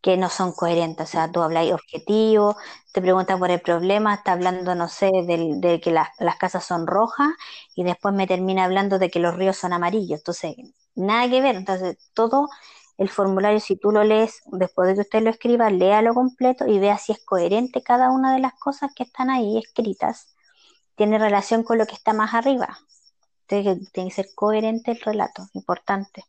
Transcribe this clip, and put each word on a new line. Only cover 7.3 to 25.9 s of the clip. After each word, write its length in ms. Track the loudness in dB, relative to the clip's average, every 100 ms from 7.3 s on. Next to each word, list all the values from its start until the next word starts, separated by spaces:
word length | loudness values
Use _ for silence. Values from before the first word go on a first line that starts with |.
| -2 -14 -20 -14 -4
y 80 |
después 300 | -4 -2 -2
me 140 | -2 0
termina 380 | 0 0 0 0
hablando 340 | 0 0 0
de 100 | 0
que 100 | 0
los 160 | -2 0
ríos 200 | -2 -2
son 140 | -4
amarillos. 480 | -2 -2 -2 -4 -8
Entonces, 360 | -8 -8 -10 -12 -20 _ _ -6
nada 340 | -2 0 0
que 100 | 2
ver. 140 | 0 -2
Entonces, 420 | -4 -4 -4 -8 _
todo 360 | -2 0 2 0 -8 -20 -20 _ -6
el 120 | -4
formulario, 500 | 0 0 2 2 0
si 160 | -2 -2
tú 140 | 2
lo 120 | 4
lees, 380 | 4 4 2 -4 -12
después 420 | -4 -2 0 2
de 60 | 2
que 60 |
usted 200 | 0 0
lo 80 | 0
escriba, 400 | 0 0 2 2
léalo 440 | 4 4 4 4
completo 540 | 2 0 0 0 0 0
y 120 | 2
vea 180 | 2 0
si 160 | -2
es 100 | -6
coherente 580 | -2 0 2 0 0 -6
cada 300 | 0 2 4
una 220 | 4 2
de 60 | 2
las 140 | 0 _
cosas 360 | -8 -6 -8
que 100 | -8
están 260 | -10 -4 -2
ahí 280 | 0 0 -2
escritas. 800 | -4 -4 -4 -2 -4 -4 _ _ _ _ _ _ _ 0
Tiene 220 | 2 4
relación 460 | 2 2 2 -2
con 140 | 0 0
lo 80 | 0
que 80 | -2
está 160 | -2
más 200 | 0 0
arriba. 440 | 0 0 -2 -4 -10 _ _ _ _ _ _ _
Tiene 160 | -2 0 -2
que, 60 | -6
tiene 180 | -8 -8
que 60 | -8
ser 120 | -10 -4
coherente 560 | -2 0 -2 -4 -6
el 80 | -6
relato, 480 | -4 -4 -4 -8 -14
importante. 680 | -14 -6 -6 -2